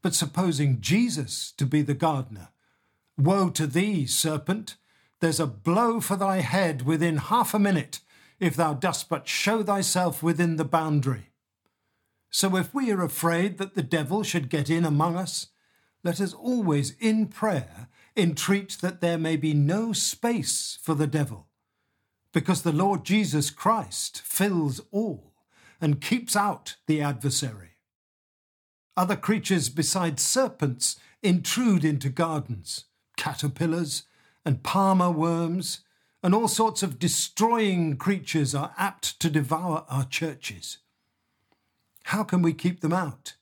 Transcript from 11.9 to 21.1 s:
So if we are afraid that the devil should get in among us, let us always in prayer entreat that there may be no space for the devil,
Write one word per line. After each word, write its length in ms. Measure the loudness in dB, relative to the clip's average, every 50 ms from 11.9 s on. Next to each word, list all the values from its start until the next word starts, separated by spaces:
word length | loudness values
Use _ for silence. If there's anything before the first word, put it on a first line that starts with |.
| _ _ _ _ _ _ _ _
So 260 | -4 0 0 2 2
if 180 | 0 0 0 -2
we 180 | -2 0 0
are 120 | 0 0 -2
afraid 540 | -4 -4 -2 0 0 2 2 0 0 -2 -4
that 160 | -8 -6 _
the 100 | -6 -4
devil 400 | -2 -2 -2 0 0 -2 -2 -2
should 260 | 0 -2 -2 -2 0
get 200 | -2 -2 0 0
in 160 | 2 2 2
among 320 | 2 4 4 2 2 0 -2
us, 300 | -4 -4 -6 -8 -10 -10 _ _ _ _ _ _ _ _ _ _ _
let 180 | -4 -2 -2
us 100 | -2 -4
always 600 | -4 -6 -4 -2 -2 0 2 2 2 2 0 -2
in 360 | -6 _ 0 2 2 2 0 -2
prayer 640 | -2 -2 0 0 0 0 -2 -6 -14 -20 -20 -20 _ _ _ _ _
entreat 640 | 2 2 2 2 0 0 2 2 2 2 -4 -10 -4
that 200 | -4 -4 -4 0
there 160 | 0 0 0 0
may 180 | 0 0 0
be 180 | 0 0 2 2
no 380 | 4 4 4 2 0 0 -2
space 840 | -2 -2 -2 -4 -4 -2 -2 0 0 0 -2 -2 -4 -4 -4 -6 -10 -10
for 120 | -2 -2 0
the 140 | 0 0
devil, 400 | 0